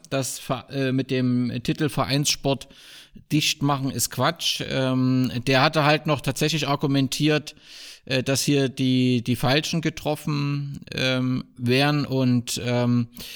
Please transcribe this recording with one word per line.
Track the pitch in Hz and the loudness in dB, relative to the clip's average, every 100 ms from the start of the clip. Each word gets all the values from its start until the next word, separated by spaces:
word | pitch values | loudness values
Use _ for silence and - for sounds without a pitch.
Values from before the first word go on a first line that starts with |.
| - | -6
das | 135 131 - | -4 -4 -6
Ver-, | - 131 - | -6 -6 -6
äh, | 139 135 | -4 0
mit | 131 135 | 0 0
dem | 127 127 123 123 117 | 0 2 0 0 -2
Titel | - 127 151 | -4 -2 -2
Vereinssport | - 131 139 147 - - 139 - - - - - - - | 0 0 0 0 0 -2 -2 -6 -20 -20 -20 -20 -20 -2
dicht | 147 - - | 0 0 0
machen | 139 139 135 | 0 0 -2
ist | 120 - | -2 -4
Quatsch. | - 139 165 - - 143 | 0 0 0 -4 -4 -4
Ähm, | 139 131 131 127 127 127 120 120 | -2 0 2 2 2 0 -2 0
der | 135 | 4
hatte | 147 156 | 4 4
halt | 143 151 156 | 2 2 2
noch | 139 | -2
tatsächlich | - 131 151 156 143 | -2 -2 0 0 -2
argumentiert, | 143 147 139 135 - 147 151 147 - - - - - - | 0 0 2 0 2 2 2 -2 -12 -20 -20 -20 -18 -4
äh, | 131 | -2
dass | 123 135 | 0 0
hier | - 143 135 | 2 2 2
die, | - 131 127 127 123 | 0 2 4 4 2
die | 117 120 | 0 0
Falschen | 131 143 156 170 | 2 0 0 -2
getroffen, | 156 - - 151 - 147 143 143 143 139 - | -2 -4 -4 -4 -2 -2 -2 -4 -6 -10 -10
ähm, | - 131 127 127 127 - - | -4 -2 0 0 -2 -4 -4
wären | 120 127 143 147 135 | 2 4 4 2 0
und, | 131 127 123 120 - | 0 2 2 0 -4
ähm, | 120 123 123 120 120 - - | -2 0 2 2 0 -6 -16